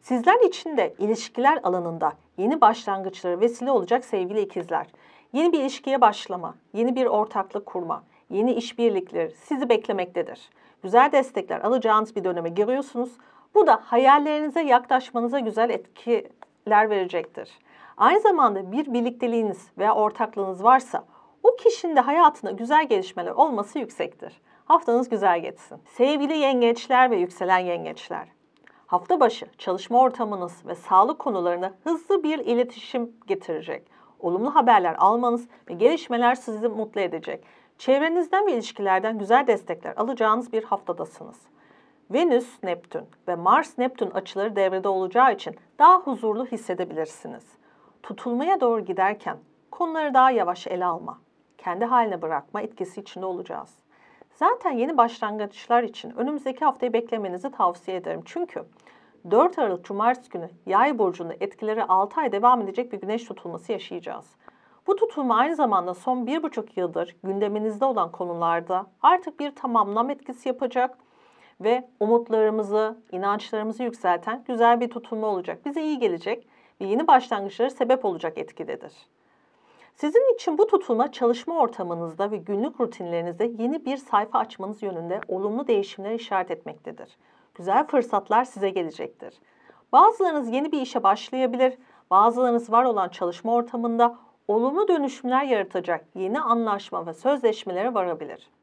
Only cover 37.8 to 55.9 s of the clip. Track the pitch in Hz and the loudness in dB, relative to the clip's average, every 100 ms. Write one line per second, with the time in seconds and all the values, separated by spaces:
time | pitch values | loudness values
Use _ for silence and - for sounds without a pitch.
37.8 | - 269 311 339 339 381 415 240 226 - | 0 2 2 0 0 0 0 -2 -6 -6
38.8 | 196 185 220 220 196 247 262 202 - 165 | 0 0 0 -4 2 2 4 0 -2 -10
39.8 | - - 226 240 220 226 240 220 220 196 | -8 -4 -4 0 2 2 0 -6 -4 -6
40.8 | - 170 160 - 160 - _ _ _ _ | -4 -8 -10 -12 -20 -20 _ _ _ _
41.8 | _ _ _ 269 349 247 240 - 190 175 | _ _ _ 0 2 2 0 -10 -6 -6
42.8 | _ 156 147 _ - 170 180 269 320 - | _ -12 -12 _ -8 0 4 4 2 -4
43.8 | 254 262 196 190 196 196 214 196 190 190 | -4 -2 -6 -6 -6 -6 -4 0 0 2
44.8 | 196 190 185 233 262 202 - - _ - | -2 -2 0 4 4 2 -8 -14 _ 6
45.8 | 311 370 370 240 220 208 254 226 - 185 | 8 8 4 -4 -2 -4 -6 -8 -6 -6
46.8 | 170 160 156 - - 120 _ _ _ _ | -6 -6 -8 -10 -18 -18 _ _ _ _
47.8 | _ _ - 208 254 240 320 381 247 226 | _ _ -16 -10 -6 -2 0 2 2 0
48.8 | 185 180 190 208 175 - _ _ _ - | -4 0 0 0 -10 -12 _ _ _ -6
49.8 | 339 320 302 262 262 240 175 180 - 180 | -4 -2 2 4 4 4 -2 -4 -6 -4
50.8 | 180 170 - - _ _ _ _ 185 175 | -4 -4 -10 -16 _ _ _ _ -8 -4
51.8 | 233 247 226 175 160 151 - 208 214 - | 2 2 2 -2 -4 -6 -6 -10 -10 -10
52.8 | 185 202 196 180 190 180 175 - - _ | -10 -10 -16 -10 -8 -8 -10 -12 -14 _
53.8 | _ _ _ _ - _ 349 480 370 247 | _ _ _ _ -20 _ 0 0 -2 -2
54.8 | 262 294 233 233 214 214 208 - - 240 | 0 2 0 0 -8 -6 -8 -10 0 0
55.8 | 233 | 0